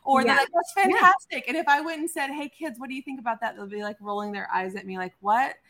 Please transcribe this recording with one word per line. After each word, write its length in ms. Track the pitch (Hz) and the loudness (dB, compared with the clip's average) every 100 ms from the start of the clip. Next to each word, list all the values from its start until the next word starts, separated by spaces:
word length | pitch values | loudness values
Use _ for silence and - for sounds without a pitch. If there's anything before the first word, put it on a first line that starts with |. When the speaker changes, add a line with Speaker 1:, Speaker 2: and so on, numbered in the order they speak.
Speaker 1:
Or 220 | - 269 | 2 4
they're 80 | 240 | 6
Speaker 2:
Yeah. 80 | 277 | 4
Speaker 1:
like, 80 | 269 | 4
"That's 220 | 339 339 - | 0 0 2
Speaker 2:
Yeah. 60 | |
Speaker 1:
fantastic." 600 | - 427 370 381 - 277 233 | 4 6 6 6 2 -8 -4
And 100 | 311 | -2
if 120 | 320 | 2
I 120 | 285 | 2
went 200 | 311 320 | 0 -6
and 100 | 330 | -6
said, 200 | 320 277 | -4 -6
"Hey 180 | 294 285 | -6 -10
kids, 320 | - 311 233 | -10 -10 -10
what 80 | 247 | -10
do 80 | 262 | -10
you 60 | |
think 180 | 285 269 | -10 -8
about 200 | 233 220 | -6 -4
that?" 140 | 226 | -4
They'll 140 | 208 202 | -6 -10
be 160 | 208 | -8
like 140 | 208 208 | -8 -8
rolling 320 | 208 208 208 | -6 -6 -4
their 160 | 202 190 | -6 -6
eyes 220 | 185 185 | -4 -4
at 100 | 196 | -6
me 140 | 190 185 | -10 -8
like, 160 | 185 - | -8 -6
"What?" 340 | 196 226 277 - _ | 0 2 0 -4 _